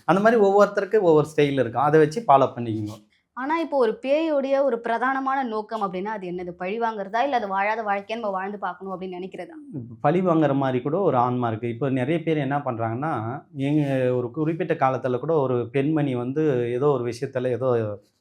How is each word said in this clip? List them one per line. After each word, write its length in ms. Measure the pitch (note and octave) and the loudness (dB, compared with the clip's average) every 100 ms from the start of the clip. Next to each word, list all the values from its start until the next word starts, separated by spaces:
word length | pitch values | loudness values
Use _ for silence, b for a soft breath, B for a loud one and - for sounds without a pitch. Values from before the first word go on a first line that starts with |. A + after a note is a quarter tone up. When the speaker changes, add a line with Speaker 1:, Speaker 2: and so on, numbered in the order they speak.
| - | 0
Speaker 1:
அந்த 160 | F#3 | 4
மாதிரி 200 | G#3+ A#3 | 6 6
ஒவ்வொருத்தருக்கு 600 | G3 G3+ G3+ G3+ G3 A3 | 6 6 4 2 0 2
ஒவ்வொரு 260 | F3 D3+ D3 - | 6 6 4 2
ஸ்டைல் 240 | C#3+ C3+ | 2 2
இருக்கும், 240 | A#2 A#2 | 0 0
அதை 160 | D3 D#3 | 4 6
வச்சு 240 | D3+ D#3 - | 4 2 4
ஃபாலோ 220 | C3+ C3 B2 | 6 6 0
பண்ணிக்கணும். 520 | A#2 G#2+ G#2 G#2+ _ _ _ | -6 -4 -6 -10 _ _ _
Speaker 2:
ஆனா 260 | A#3+ C4+ E4 | -10 -4 -2
இப்போ 180 | E4 C#4+ | 0 0
ஒரு 220 | A3 A3 | 0 0
பேயோடைய 640 | C4 D4 D#4+ C#4+ C4+ C#4 | 0 0 2 0 2 0
ஒரு 180 | C#4 A#3 | 2 0
பிரதானமான 600 | A#3 A3+ B3+ C4+ C4+ C4+ | -2 -2 -2 -2 -2 -2
நோக்கம் 380 | B3 G#3+ G#3+ A3 | -2 -6 -6 -4
அப்படின்னா 240 | G3 F#3 G#3 | -4 -4 -6
அது 220 | G#3+ F3+ | -6 -8
என்னது? 220 | F3+ F3 | -8 -8
பழி 300 | F3 F#3 A3+ | -8 -6 -4
வாங்குறதா, 400 | A3+ G#3+ G3 A3+ | -4 -4 -4 -2
இல்ல 160 | C#4+ B3 | 0 0
அது 120 | G3+ | -2
வாழாத 360 | F#3+ G3+ A3 | -2 0 -2
வாழ்க்கையை 400 | G#3 G3+ G3 A3+ | -2 -4 -4 -6
நம்ம 140 | G#3+ F#3+ | -4 -4
வாழ்ந்து 200 | G3 G#3 | -6 -6
பார்க்கணும் 360 | F#3+ F3+ F#3+ | -8 -8 -10
அப்படின்னு 260 | F#3 F#3+ F3+ | -10 -10 -10
நினைக்கிறதா? 360 | F#3 F3+ E3+ D#4 C#4+ | -12 -12 -14 -16 -14
Speaker 1:
இப்ப 220 | D#3 A#2 A2 | -12 -12 -2
பழி 200 | D3 F3 | 2 2
வாங்குற 340 | F3+ D#3+ D3 C#3 | 2 4 2 2
மாதிரி 260 | C3+ B2+ | 0 -2
கூட 180 | C#3 E3+ | -2 0
ஒரு 180 | F3+ B2+ | 2 2
ஆன்மா 300 | B2 B2 A#2 | 2 0 -2
இருக்கு. 220 | A2 A#2+ | -2 -6
இப்போ 200 | A#2 C#3 | -4 -2
நிறைய 340 | C3 B2 E3 | -2 0 -2
பேர் 140 | E3 D3+ | 0 -2
என்ன 200 | C3+ C#3+ | 0 -2
பண்றாங்கன்னா, 560 | C3+ A2+ A2+ A#2 D#3 C3 A2 C#3 - C#3 | -4 -4 -4 -4 -4 -4 -6 -8 -12 -6
எங்க 560 | C#3 D3+ C#3+ C3+ B2+ | 0 0 2 0 2
ஒரு 180 | B2+ A#2+ | 0 -2
குறிப்பிட்ட 420 | D#3 D#3 D#3+ F3+ | -2 -4 -2 -2
காலத்துல 460 | D3+ C3+ B2+ B2+ B2 | 2 2 2 -2 -2
கூட 140 | D3 | 0
ஒரு 360 | D#3+ C3 B2 A#2 | 0 2 0 0
பெண்மணி 440 | C#3 C#3 D#3 C#3+ B2 | 0 0 0 0 -2
வந்து 560 | B2 D3 D#3 B2 A#2+ | -4 -2 0 0 0
ஏதோ 160 | B2 D3 | 0 2
ஒரு 260 | C3 A#2+ | 2 -2
விஷயத்துல 360 | A2+ C#3 B2+ B2+ | -4 -6 -4 -2
ஏதோ 480 | A#2 B2+ A#2 G#2+ G#2 _ _ | 0 2 2 0 -6 _ _